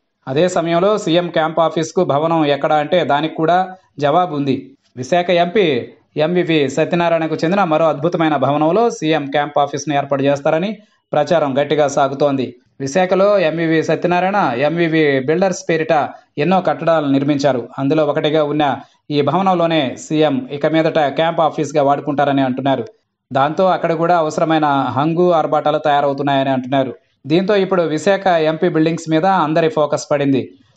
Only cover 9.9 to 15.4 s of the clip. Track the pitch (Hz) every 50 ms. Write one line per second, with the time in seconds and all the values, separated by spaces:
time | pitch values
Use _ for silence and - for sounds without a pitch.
9.9 | 147 143 139 139 143 135 135 139 143 139 143 156 156 160 180 214 208 - - _
10.9 | _ _ _ _ - 151 147 143 180 160 151 139 127 139 147 143 156 147 147 139
11.9 | 139 151 139 135 139 131 147 143 139 131 123 - - - _ _ _ - 139 135
12.9 | 139 185 185 185 196 185 196 208 208 196 170 156 156 165 165 160 160 160 147 151
13.9 | 160 151 - 170 175 180 180 185 202 208 180 139 120 120 143 151 165 170 170 160
14.9 | 156 160 156 147 139 135 127 135 160 180